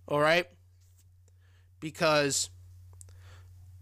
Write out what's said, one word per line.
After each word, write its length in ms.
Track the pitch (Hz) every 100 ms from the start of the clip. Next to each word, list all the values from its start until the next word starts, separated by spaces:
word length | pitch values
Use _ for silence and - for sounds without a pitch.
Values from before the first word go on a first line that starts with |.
| -
all 100 | 147
right? 280 | 151 170 175 _ _ _ _ _ _ _ _ _ _ _ _ _
Because 720 | 156 - 165 151 143 135 - - - - - - - - - - - - - -